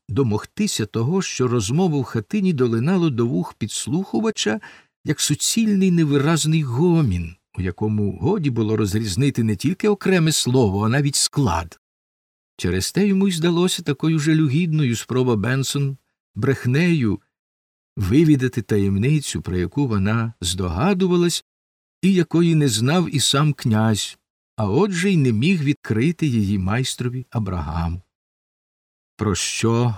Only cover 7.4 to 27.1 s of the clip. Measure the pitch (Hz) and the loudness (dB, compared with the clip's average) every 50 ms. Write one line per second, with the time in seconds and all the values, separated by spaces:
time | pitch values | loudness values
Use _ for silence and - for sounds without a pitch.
7.4 | _ _ - - 90 92 - - 107 107 107 104 104 98 90 - - 156 214 208 | _ _ -8 -4 -4 -4 -4 -2 -2 -2 0 0 -2 -2 -2 -2 -2 0 0 0
8.4 | 147 139 117 117 110 104 110 110 110 92 98 110 117 104 87 - 143 139 - 123 | 0 -2 0 0 0 0 0 0 0 0 0 -2 -2 -2 0 0 0 0 0 0
9.4 | 113 110 104 - - 151 190 - - 208 202 - - 190 190 175 160 156 143 - | 0 0 -2 -2 -2 -2 -2 0 0 0 0 0 0 0 2 2 2 2 2 0
10.4 | - 123 123 135 117 98 92 101 107 110 127 147 139 143 - - - - - 147 | 0 2 2 4 4 2 2 0 0 0 2 0 0 0 0 -2 -4 -2 0 0
11.4 | 135 95 82 82 85 82 - - _ _ _ _ _ _ _ _ _ _ _ _ | 0 2 0 -2 -4 -8 -14 -20 _ _ _ _ _ _ _ _ _ _ _ _
12.4 | _ _ _ - - 90 90 95 - - - 175 208 202 190 190 196 196 175 160 | _ _ _ -4 -2 -2 0 -2 -2 -2 0 0 2 2 2 2 2 0 0 0
13.4 | 165 175 165 170 180 185 - - 170 151 135 - 156 160 160 156 143 160 156 156 | 0 0 2 2 0 0 -2 -2 -4 -4 -4 -2 0 0 0 2 2 2 2 2
14.4 | 160 135 127 165 185 160 151 156 147 120 113 - - - 127 127 127 123 117 104 | 2 2 2 0 0 0 0 0 0 0 0 -2 -4 -2 -2 0 2 2 2 0
15.4 | 92 123 131 135 131 - - 143 143 135 135 - _ _ _ _ _ _ _ 104 | 0 0 -2 -2 -2 -2 -2 -2 -4 -4 -4 -8 _ _ _ _ _ _ _ -2
16.4 | 117 131 131 - - 123 127 151 180 175 170 147 120 104 87 - - _ _ _ | 0 0 0 0 0 0 0 2 2 2 2 2 2 0 0 -2 -6 _ _ _
17.4 | _ _ _ _ _ _ _ _ _ _ _ - 98 87 117 156 170 151 147 131 | _ _ _ _ _ _ _ _ _ _ _ -4 -2 2 4 4 6 6 4 2
18.4 | 131 123 - 120 104 - 113 101 98 98 98 98 113 139 156 147 - - - 85 | 2 -2 -4 -6 -4 -2 0 0 2 2 0 0 0 0 0 0 -2 -4 -8 -6
19.4 | - 87 90 90 87 82 - 139 143 120 107 98 95 104 110 117 113 117 - _ | -6 -4 -2 -2 -2 -2 -2 -2 -2 0 0 0 0 0 0 0 -2 -4 -6 _
20.4 | 87 82 92 95 92 87 80 95 143 196 202 180 190 175 180 175 175 170 - - | -6 -6 -4 -4 -4 -4 -2 -2 0 0 0 0 0 2 2 2 2 0 0 -4
21.4 | - _ _ _ _ _ _ _ _ _ _ _ - 190 196 175 160 - - 165 | -8 _ _ _ _ _ _ _ _ _ _ _ 0 2 2 2 2 2 2 2
22.4 | 175 165 160 151 147 135 107 107 120 135 165 185 165 - - 131 - - 143 139 | 4 4 4 4 2 2 2 0 0 0 2 0 0 0 -2 -2 0 0 2 2
23.4 | 151 151 139 - - 123 107 107 110 113 107 98 - - - _ _ _ _ _ | 2 0 0 0 0 0 2 2 2 2 0 0 -4 -8 -12 _ _ _ _ _
24.4 | _ _ _ - 110 95 104 147 208 208 180 170 185 202 185 160 135 123 110 104 | _ _ _ -4 -2 0 0 0 0 0 -2 -2 0 2 2 2 2 2 0 0
25.4 | 135 185 196 160 135 147 143 - - - 110 107 131 175 170 - 165 143 120 110 | 0 0 0 0 0 -2 -2 -2 -4 -4 -2 0 0 0 0 -2 -2 0 0 0
26.4 | 101 95 104 98 90 95 110 123 131 - - - 123 123 | 0 0 0 0 -2 -2 -2 -2 -2 -4 -6 -6 -6 -6